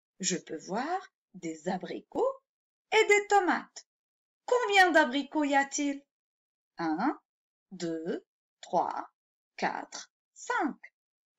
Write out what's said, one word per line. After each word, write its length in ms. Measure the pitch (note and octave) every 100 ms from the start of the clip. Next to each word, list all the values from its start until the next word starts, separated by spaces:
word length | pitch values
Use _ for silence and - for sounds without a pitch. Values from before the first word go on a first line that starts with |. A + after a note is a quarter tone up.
| _ -
je 180 | F#3 F3
peux 220 | - D#3
voir 540 | D#3 G3 C#4+ F#4 - _ _
des 340 | F#3 E3+ D#3+ F3+
abricots 640 | F#3 - - - - B4 C5+ _ _ _ _ _
et 120 | G#4+ G#4
des 200 | G#4 G4+
tomates. 640 | G4+ F4+ A#3+ - - - _ _ _ _ _ -
Combien 460 | B4 A4 G4+ F#4
d'abricots 500 | D#4+ D4 C4+ C4+ D#4
y 140 | D4 C#4
a-t-il ? 440 | C#4 - C#4+ C#4 - _ _ _ _ _ _ -
Un, 420 | E3 D#3 B3 F#4 _ _ _ _ _
deux, 520 | F#3 E3+ D#3+ E3 D4 - _ _ _
trois, 500 | - F3 D3+ - - _ _ _ _ -
quatre, 560 | - - - - - _ _
cinq. 420 | - - A#4+ E4 - - _ _ _ _